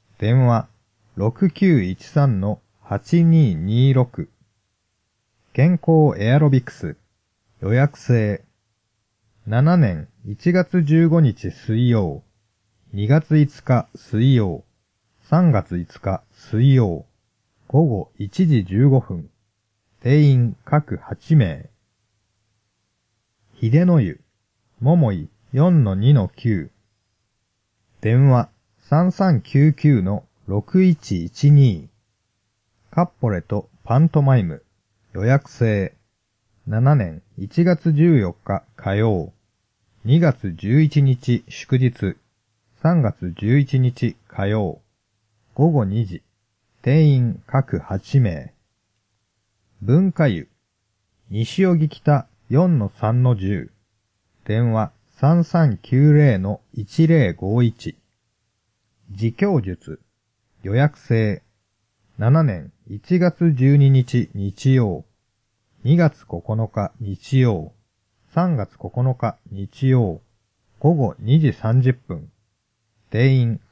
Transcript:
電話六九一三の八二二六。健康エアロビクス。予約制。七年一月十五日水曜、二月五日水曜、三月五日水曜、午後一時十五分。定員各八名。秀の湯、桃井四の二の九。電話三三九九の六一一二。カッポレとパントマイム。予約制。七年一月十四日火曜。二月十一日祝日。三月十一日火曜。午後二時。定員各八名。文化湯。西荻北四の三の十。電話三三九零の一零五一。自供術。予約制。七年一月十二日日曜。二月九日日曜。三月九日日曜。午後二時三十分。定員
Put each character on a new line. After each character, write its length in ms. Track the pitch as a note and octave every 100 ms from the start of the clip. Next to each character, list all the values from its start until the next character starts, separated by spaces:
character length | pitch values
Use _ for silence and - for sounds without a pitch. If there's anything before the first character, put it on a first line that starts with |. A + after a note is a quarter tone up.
| _ _
電 260 | G#2 B2+ B2
話 220 | A#2 - _ _ _ _ -
六 340 | G#2+ - F#3+
九 320 | - G3 D3
一 240 | F2+ F#2 -
三 340 | D3 C#3 G2+
の 220 | G2 G#2+ _ _
八 400 | - G2+ - E3
二 320 | E3 E3 C3+ E2
二 380 | F2+ A#2 C3+ B2+
六。 340 | B2 - D#2 _ _ _ _ _ _ _ _ _ _ _ _
健 180 | - D3+
康 440 | F3+ - D#3+ D3+ -
エ 140 | G#2+
ア 60 | C#3
ロ 140 | D3
ビ 100 | C3
ク 100 | -
ス。 240 | - E2+ - _ _ _ _ _ _
予 120 | F#2
約 260 | A#2+ C#3+ -
制。 440 | - A#2+ G#2 G2 - _ _ _ _ _ _ _ _ _ G#2+
七 320 | A2+ D3+ F3+
年 300 | A#2+ D#2+ - _ G2+
一 260 | G#2 E3+
月 300 | F3+ F3 F3+
十 280 | D3 D#3+ E3
五 120 | E3
日 300 | C#3 G2+ F#2+
水 380 | - - A2 B2
曜、 340 | A2+ F2+ C#2+ - _ _ _ _ _ _
二 160 | G2 G#2+
月 300 | D3 - D#3
五 240 | D3 -
日 260 | - B2 -
水 400 | - - G#2+ B2+
曜、 300 | B2+ G2 - - _ _ _ _ _ _
三 220 | D#3+ F3
月 260 | A2+ - F2+
五 220 | E2+ -
日 240 | G2 F#2+ -
水 420 | _ - A2 C3+
曜、 320 | C3 G#2 E2 - _ _ _ _ _ _
午 180 | C3 D#3+
後 260 | G#2 - _
一 300 | G2+ - F3
時 160 | B2+
十 240 | F#2 G2 C#3
五 120 | C3
分。 300 | - F2 D#2 _ _ _ _ _ _ _
定 240 | A#2+ D3
員 320 | D3 B2+ A#2 - -
各 320 | D3 - F#2+
八 380 | - G2+ - D#3
名。 340 | F#2+ C#2+ - _ _ _ _ _ _ _ _ _ _ _ _ _ _ _ _ _ _ _
秀 260 | A#2 C#3 F3+
の 160 | E3
湯、 200 | F#2+ - _ _ _ _ _ _
桃 340 | A#2+ F3 B2+
井 160 | F#2 D2+ _ _
四 320 | B2+ E3+ E3
の 100 | A2
二 220 | F#2+ A#2 C#3+
の 140 | F#2
九。 420 | - A#2 G2 C#2 _ _ _ _ _ _ _ _ _ _ _ _ _
電 280 | G#2+ A#2+ C#3
話 200 | B2 - _ _ _
三 320 | _ D3 F3+
三 300 | - F#3+ B2+
九 320 | - C#3 D3+
九 280 | D3 D3+ B2+
の 240 | F#2 G#2 - _ -
六 360 | G2+ - F#3
一 420 | F#3 D#3+ - F#2 E2+
一 260 | - C#3+
二。 380 | D3 C3 E2+ - _ _ _ _ _ _ _ _ _ _
カ 140 | -
ッ 60 | F3 -
ポ 100 | A#2+
レ 140 | F#2
と 260 | - G#2 - _
パ 160 | - B2
ン 100 | D#3+
ト 140 | D#3
マ 160 | C#3 C3
イ 40 |
ム。 200 | F2 D#2 _ _ _ _ _
予 120 | F#2+ A2
約 260 | C#3+ -
制。 420 | - A2+ G#2 F#2 - _ _ _ _ _ _ -
七 300 | A2 C3 D3
年 260 | F#2 D#2 - -
一 280 | G2 - F3
月 260 | F3 E3
十 260 | D3 E3+ D3
四 140 | F#2
日 320 | - - G2 - -
火 180 | G2 G2+
曜。 380 | A2+ F#2+ D2+ - _ _ _ _ _ _ A2
二 160 | D#3
月 320 | E3 - G2
十 280 | E2 G2 C3+
一 200 | D3+ D3
日 420 | C#3 B2 - A#2+ -
祝 280 | - - B2+
日。 380 | B2+ - G2 - _ _ _ _ _ _
三 200 | D#3 E3+
月 320 | A2+ - F2+
十 260 | E2+ G#2 C#3
一 180 | C3+ C3+
日 380 | B2+ A#2+ A#2 - _
火 180 | - G2
曜。 320 | G#2+ F#2+ - _ _ _ _ _ _ _
午 160 | - D#3+
後 120 | D3
二 220 | G2 G#2+ G#2
時。 180 | F2 - _ _ _ _ _
定 280 | B2 D3 D3+
員 320 | C3+ A#2+ - -
各 320 | C#3 - E2+
八 420 | - F#2+ - C#3
名。 320 | A2 D#2 - - _ _ _ _ _ _ _ _ _ _ _ _
文 320 | G2+ C#3+ F#3+
化 160 | - D3
湯。 180 | F2 - _ _ _ _ _ _ _ _
西 360 | G#2 A#2 - F#3+
荻 240 | F3 D#3
北 400 | - - C#3+ - _ _
四 320 | B2+ F3+ D3+
の 100 | G2+ -
三 240 | G#2+ A#2+
の 140 | B2+ A2
十。 340 | F#2+ G2+ A2+ _ _ _ _ _ _ _ -
電 260 | G#2+ A#2+
話 220 | A2 G#2 - _
三 340 | _ C#3 E3+
三 340 | E3 F3 D3+ G2
九 360 | - B2+ D3
零 280 | D3 C#3+ G2
の 200 | F#2+ - _
一 340 | - G#2 - D#3+
零 260 | E3 G2+
五 280 | - F#2+ A2+
一。 360 | A#2+ - E2 - _ _ _ _ _ _ _ _ _ _ _
自 240 | F#2+ A2+
供 260 | - G3+ E3
術。 400 | F#2+ F2 - D2+ _ _ _ _ _ _
予 120 | F#2+
約 240 | A2+ D3 -
制。 460 | - A2+ G#2+ F#2+ - _ _ _ _ _ _ -
七 260 | A2 D#3
年 280 | D3+ F2+ C#2+ _ _
一 300 | G#2 - F3+
月 340 | F3 - E3+
十 240 | C3+ C3 C#3+
二 120 | C#3
日 400 | C3+ B2 B2 - G#2
日 380 | G2 - C3 C3
曜。 300 | G#2+ D#2 - _ _ _ _ _ _ _
二 140 | A#2+ E3+
月 260 | D#3+ - _
九 140 | F2 - A2
日 360 | A2 A2+ G2+ -
日 400 | G2+ F#2 - C3+
曜。 320 | B2 F#2 D#2 - _ _ _ _ _
三 240 | E3 F3+ C#3+
月 220 | F#2+ _
九 120 | F#2+ -
日 360 | C3 B2+ A2+ - -
日 380 | G2 G2 - C3+
曜。 340 | C3 G#2 D#2+ - _ _ _ _ _
午 160 | D3
後 220 | E3 A#2 -
二 200 | G#2 D#3
時 120 | D3
三 300 | - A2+ B2
十 120 | B2+
分。 360 | B2+ - E2 D#2 _ _ _ _ _ _ _ _
定 260 | A2 C3 C3
員 240 | A#2 A2 -